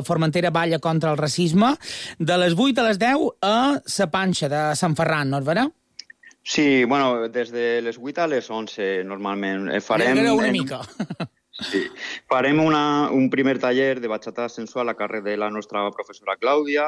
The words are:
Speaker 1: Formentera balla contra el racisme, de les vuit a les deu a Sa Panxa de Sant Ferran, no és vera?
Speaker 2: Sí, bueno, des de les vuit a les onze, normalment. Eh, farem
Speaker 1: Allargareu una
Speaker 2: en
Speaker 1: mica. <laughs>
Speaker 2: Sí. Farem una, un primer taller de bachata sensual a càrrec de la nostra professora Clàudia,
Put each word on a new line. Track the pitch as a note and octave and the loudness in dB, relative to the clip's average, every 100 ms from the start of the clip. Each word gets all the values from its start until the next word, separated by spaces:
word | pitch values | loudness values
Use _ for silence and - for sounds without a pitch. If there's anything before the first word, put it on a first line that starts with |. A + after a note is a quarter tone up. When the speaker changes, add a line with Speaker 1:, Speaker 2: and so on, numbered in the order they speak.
| C#3+ | 0
Speaker 1:
Formentera | E3+ D#3+ E3+ E3+ | 0 2 2 0
balla | E3 E3+ D#3+ | 0 0 0
contra | E3 D#3+ D#3 | 0 0 0
el | D3+ | 0
racisme, | D3 - F3 F3 A#3 D4+ - - - - | -2 0 2 4 4 2 -6 -12 -12 -4
de | E3 F3+ | 0 2
les | F3+ | 4
vuit | E3+ C4+ A#3+ | 4 2 2
a | |
les | A3+ G3 | 2 2
deu | A#3 C#4 C4+ - | 2 2 0 0
a | G3 A3 C4+ C#4+ - | 0 2 2 0 -2
Sa | - F#3 | -2 0
Panxa | F#3+ F#3+ F3 D3 | 0 0 0 0
de | D3 D3+ D3 | 0 0 0
Sant | F3 D#3 | 0 2
Ferran, | D#3+ D#3 C#3 | 2 0 0
no | C#3 | -2
és | C3+ | 0
vera? | F#3 C#4 - _ - - - - _ | 0 0 -4 _ -20 -20 -20 -20 _
Speaker 2:
Sí, | - - D3 C3+ A#2+ | -6 2 4 4 4
bueno, | C#3+ C3 A#2+ A2+ | 4 2 2 -2
des | B2 A#2 | -2 -4
de | A#2+ A#2+ A#2+ | -2 0 0
les | A#2 A#2 | -2 -6
vuit | B2+ D3 | -8 -2
a | E3+ | 0
les | C3+ A2+ | 0 -2
onze, | A2 G#2+ - G2 F#2+ F#2+ | -6 -6 -4 -2 -2 -4
normalment. | G2 G2+ G2+ G2 F#2+ F#2+ | -6 -6 -4 -4 -4 -2
Eh, | F#2 | -4
farem | - A2 A#2+ C3 | 0 0 2 2
Speaker 1:
Allargareu | C#3 C#3 | 2 2
una | - | 2
Speaker 2:
en | - | -2
Speaker 1:
mica. | C3+ B2+ - | -4 -8 -12
<laughs> | - F#3+ - E3 _ _ - | -10 -10 -8 -12 _ _ -14
Speaker 2:
Sí. | - G2 F#2 - - - - | -6 -4 -4 -10 -14 -14 -2
Farem | C3 C3+ D3+ | 0 2 4
una, | D#3+ D3+ D3 D3 D3 | 4 2 2 0 0
un | C3+ C3 | 2 2
primer | C3+ C3+ B2 | 2 0 0
taller | B2+ B2+ C3+ B2+ | 0 2 2 0
de | A#2 | -4
bachata | G#2+ A2+ A2 A#2+ | -6 -6 -8 -8
sensual | - A2 B2+ A#2+ | -8 -10 -4 -4
a | A2 | -4
càrrec | G#2 A2 | -6 -4
de | G2+ G#2 | -4 -4
la | G#2 | -4
nostra | G#2+ G2+ G#2 G2+ | -6 -6 -4 -4
professora | G2+ G#2 G2+ G2+ G2 | -6 -12 -10 -6 -2
Clàudia, | A#2+ D3 D3 D3 | 0 0 0 0